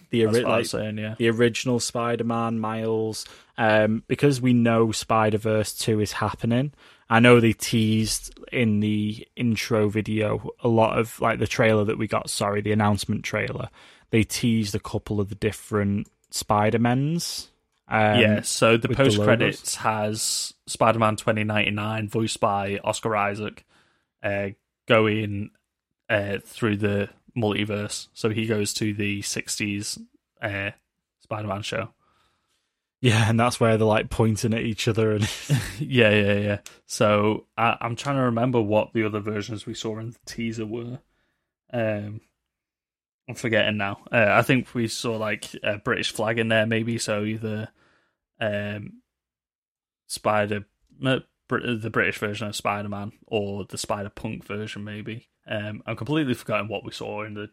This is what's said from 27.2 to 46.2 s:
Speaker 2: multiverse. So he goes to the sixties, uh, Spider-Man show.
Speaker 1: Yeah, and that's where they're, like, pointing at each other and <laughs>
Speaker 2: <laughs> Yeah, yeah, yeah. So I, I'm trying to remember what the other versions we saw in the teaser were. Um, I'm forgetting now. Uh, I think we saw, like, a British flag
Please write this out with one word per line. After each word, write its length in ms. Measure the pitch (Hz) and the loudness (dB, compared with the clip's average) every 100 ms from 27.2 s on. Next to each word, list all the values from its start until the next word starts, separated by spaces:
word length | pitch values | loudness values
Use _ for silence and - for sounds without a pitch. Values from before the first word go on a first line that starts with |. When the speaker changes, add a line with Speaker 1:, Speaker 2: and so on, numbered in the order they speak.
| _ 127 | _ -2
Speaker 2:
multiverse. 720 | 107 98 107 104 104 - - | 0 0 -2 -4 -6 -10 -14
So 160 | - 113 | -6 -4
he 160 | 107 113 | -2 -2
goes 280 | 107 104 | 0 -2
to 180 | - 110 | -2 -4
the 300 | 104 101 101 | -2 -4 -4
sixties, 720 | 98 - - - 104 101 104 - 226 _ _ - | -6 -8 -6 -6 -4 -4 -6 -10 -14 _ _ -10
uh, 300 | 110 101 101 - _ _ _ _ | -8 -6 -6 -10 _ _ _ _
Spider-Man 420 | - 107 107 98 | -12 -8 -6 -6
show. 280 | 104 110 101 _ _ _ _ _ _ _ _ _ _ - | -6 -8 -8 _ _ _ _ _ _ _ _ _ _ 0
Speaker 1:
Yeah, 260 | 127 110 110 | 2 4 4
and 100 | 113 | 4
that's 220 | 120 - | 2 4
where 160 | 117 110 | 4 4
they're, 100 | 110 | 4
like, 240 | 107 123 | 2 0
pointing 440 | - 113 107 117 | 0 2 2 0
at 80 | 113 | 0
each 260 | 120 107 - | -2 -2 0
other 240 | 107 110 | 2 2
and 160 | 107 107 - - | 2 0 -4 -2
<laughs> 220 | 139 - | -2 -2
Speaker 2:
<laughs> 80 | 98 | -8
Yeah, 320 | 151 131 110 | -2 4 6
yeah, 280 | 104 101 101 | 6 4 2
yeah. 200 | 104 101 - - - | 0 -2 -6 -20 -10
So 580 | - 107 104 104 107 - - | 0 4 4 2 0 -6 -2
I, 200 | 117 117 | 0 0
I'm 140 | 117 | -4
trying 220 | 117 139 139 | -6 -4 0
to 60 | |
remember 380 | 127 113 123 120 | 0 2 2 2
what 340 | 104 107 107 | 2 2 2
the 100 | 117 | 0
other 160 | 107 107 | 0 -2
versions 460 | 104 107 101 107 - | -4 -6 -6 -10 -10
we 80 | |
saw 240 | 113 113 107 | -10 -8 -8
in 120 | 113 | -10
the 80 | 117 | -14
teaser 400 | - - 117 113 | -16 -8 -6 -6
were. 340 | 110 117 120 127 _ _ _ _ _ _ _ | -8 -8 -10 -12 _ _ _ _ _ _ _
Um, 500 | 123 110 104 104 104 _ _ _ _ _ _ _ _ _ _ - | -4 -2 -2 -6 -12 _ _ _ _ _ _ _ _ _ _ -16
I'm 60 | |
forgetting 420 | 117 123 107 104 107 | -6 0 2 2 0
now. 240 | 98 101 - | -4 -8 -2
Uh, 180 | 123 104 | 2 4
I 120 | 101 | 4
think 320 | 120 131 - | 4 2 0
we 140 | 127 117 | -4 -4
saw, 300 | - 120 110 | -4 -6 -4
like, 260 | 107 107 - - | -4 -6 -8 -8
a 160 | - 104 | -6 -4
British 340 | - 113 - | -2 -2 -2
flag 260 | - | -2